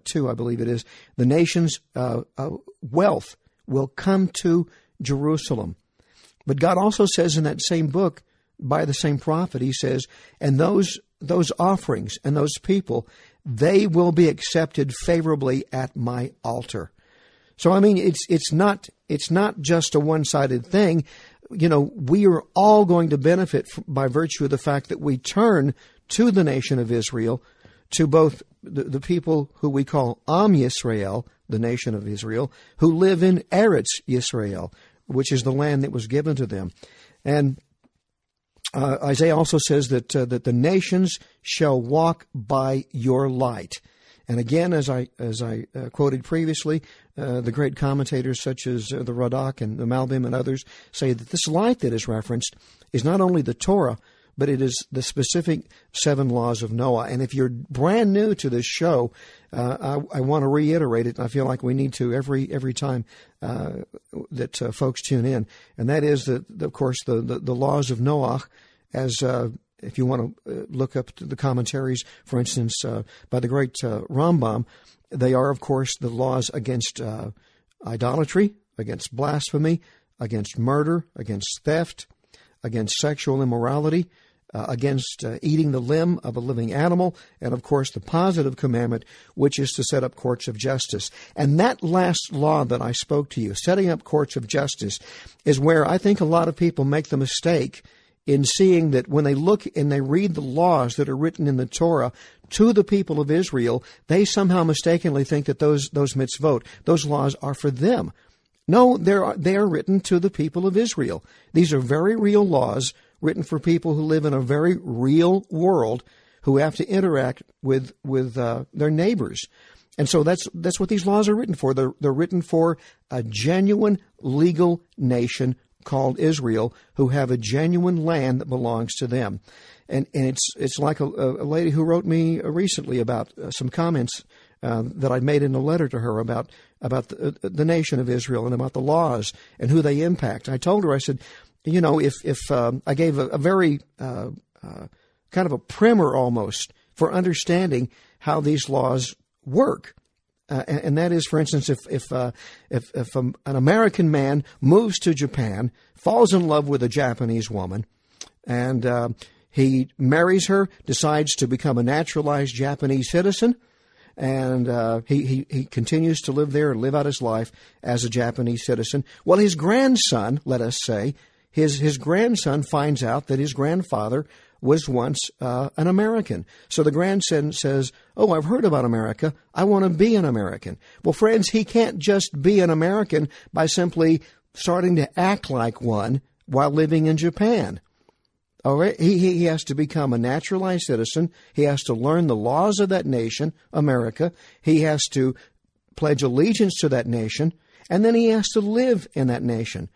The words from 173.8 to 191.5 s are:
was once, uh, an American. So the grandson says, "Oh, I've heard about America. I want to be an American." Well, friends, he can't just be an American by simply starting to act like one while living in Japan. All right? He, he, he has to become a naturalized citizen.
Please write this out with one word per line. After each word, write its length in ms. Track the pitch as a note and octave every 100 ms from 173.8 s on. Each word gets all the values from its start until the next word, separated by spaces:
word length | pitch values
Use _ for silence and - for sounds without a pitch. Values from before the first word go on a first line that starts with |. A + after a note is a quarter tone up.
| F3 A#2+ G#2+ C3 D3 - _ _
was 260 | B2 D#3 D3+
once, 300 | B2 B2+ C#3 - -
uh, 280 | C3 B2 C#3 -
an 120 | E3
American. 580 | F#3+ A3 A3+ - F#2 - - _
So 140 | -
the 80 | D3+
grandson 600 | D3 F#3 G3 - D#3 D3+
says, 400 | D3 C#3+ C#3 C3 - _ -
"Oh, 160 | G#3+
I've 140 | D#3+ D3+
heard 180 | B3
about 220 | G#3+ D3 B2
America. 480 | A2+ A2 A2 D#3 C#3+ _ -
I 80 |
want 220 | F#3+ G3+ F#3+
to 40 |
be 260 | D#3+ A3 G#3+
an 80 |
American." 540 | D#3+ A2+ F#2+ - - - _ -
Well, 100 | -
friends, 360 | D#3 A3 A3+ F#3
he 160 | A3 G#3+
can't 320 | A#3 A3 F#3
just 460 | D3 G3 - D3
be 160 | D#3 G#3
an 100 | F3
American 580 | D#3+ E3 G#3 G#3 D#3+ D3+ - -
by 140 | - D#3+
simply 560 | - F3 E3 D#3+ D#3+ - _ _
starting 440 | - - F3 F3+ E3+
to 220 | C#3+ -
act 300 | F3+ G3+ -
like 320 | C3 A#2 A2
one 400 | A#2+ G#2+ A2 C3+ - _ -
while 240 | C3+ C#3+
living 380 | D3 D#3 D#3+ D#3
in 100 | D#3+
Japan. 640 | E3 - G#3 A3+ A#2 - _ _ _ _ _ _ _ _
All 140 | C3+ C#3+
right? 200 | F#3+ -
He, 180 | E3 F#3+
he, 220 | F#3 F3
he 60 | E3+
has 180 | D#3+
to 100 | -
become 400 | C#3+ D3 E3 C#3
a 60 | A#2+
naturalized 640 | A#2+ D3 - F#3+ F#3+ F3+
citizen. 480 | - A#2 A2+ D#3+ E3+ - _